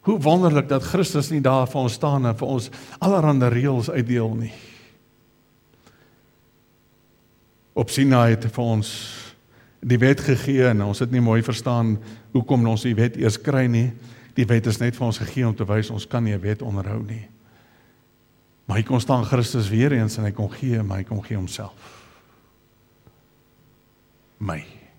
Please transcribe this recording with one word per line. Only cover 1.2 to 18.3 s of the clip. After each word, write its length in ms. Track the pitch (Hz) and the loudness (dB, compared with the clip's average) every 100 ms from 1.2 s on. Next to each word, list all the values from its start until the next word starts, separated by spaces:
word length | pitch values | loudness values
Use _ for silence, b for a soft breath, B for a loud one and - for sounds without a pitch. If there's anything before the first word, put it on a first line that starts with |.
| 139 | -2
nie 100 | 156 | 0
daar 260 | 127 131 127 | 2 2 0
vir 140 | 143 | -2
ons 120 | 127 | -4
staan 340 | - 151 139 123 | -2 0 0 0
en 100 | 113 | -2
vir 120 | 135 | -2
ons 220 | 131 110 B B B | -4 -6 B B B
allerhande 500 | 175 190 156 139 123 | 0 2 4 4 4
reëls 420 | 117 139 127 110 | 4 2 0 0
uitdeel 440 | - 117 120 110 | -2 0 0 0
nie. 180 | 113 113 - - - - _ _ _ _ _ _ _ _ _ b b b b b b _ _ _ _ _ _ _ _ _ _ _ _ _ | -2 -6 -10 -20 -20 -20 _ _ _ _ _ _ _ _ _ b b b b b b _ _ _ _ _ _ _ _ _ _ _ _ _
Op 180 | - 110 | -4 -2
Sinai 440 | - 139 127 117 | 2 4 6 6
het 100 | 110 | 4
hy 60 | 113 | 0
vir 140 | - 117 | -4 -2
ons 220 | 110 104 - - - - - _ b b b | 0 -2 -8 -14 -16 -18 -20 _ b b b
die 180 | 123 120 | 0 4
wet 200 | 127 139 | 4 4
gegee 460 | - 123 - 135 127 | 2 0 2 2 4
en 140 | 110 | 4
ons 160 | 101 101 | 0 -2
het 120 | 123 | 0
nie 100 | 127 | 2
mooi 160 | 117 113 | 4 2
verstaan 500 | 113 113 - 120 113 107 B B B | 2 -4 -2 0 0 -2 B B B
hoekom 320 | 135 120 127 117 | -2 2 2 2
ons 160 | 110 | 0
die 120 | 123 110 | 0 2
wet 180 | 117 - | 0 2
eers 220 | 117 104 | 0 0
kry 240 | - 135 127 | 0 0 2
nie. 180 | 117 123 117 B B B - | 2 0 -4 B B B -2
Die 100 | 117 | 2
wet 200 | 117 113 | 2 2
is 120 | 104 | -2
net 160 | 120 117 | -2 -2
vir 80 | 120 | -4
ons 140 | 107 | -4
gegee 240 | 110 - 120 | -6 -2 -2
om 60 | 104 | -2
te 100 | 98 | -2
wys 200 | 104 107 | -2 -2
ons 120 | 107 - | -8 -6
kan 180 | 123 | -2
nie 100 | 113 | -2
'n 80 | 101 | -2
wet 200 | 95 104 | -4 -6
onderhou 400 | 117 98 95 110 | -6 -6 -6 -8
nie. 260 | 110 113 104 - b b b b b b b _ _ | -8 -12 -14 -20 b b b b b b b _ _